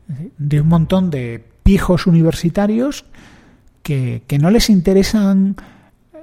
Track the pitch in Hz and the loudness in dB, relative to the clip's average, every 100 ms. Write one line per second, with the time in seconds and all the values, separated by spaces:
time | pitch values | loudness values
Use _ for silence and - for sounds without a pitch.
0 | - 131 170 - 143 147 156 170 156 190 | -16 -14 -14 -8 -4 0 2 0 0 0
1 | 185 139 123 113 - _ - 196 - 175 | -2 -4 -8 -12 -16 _ 2 2 2 0
2 | 190 165 160 - 170 202 202 220 269 - | 2 2 2 0 -4 -2 -2 -2 -4 -6
3 | - - - - _ _ _ _ - 139 | -16 -20 -20 -20 _ _ _ _ -6 -4
4 | 127 117 - 143 165 226 - 196 170 190 | -4 -6 -4 0 2 2 2 2 2 2
5 | 190 214 196 196 196 196 - _ _ _ | 2 0 2 2 0 -4 -14 _ _ _
6 | _ 320 | _ -20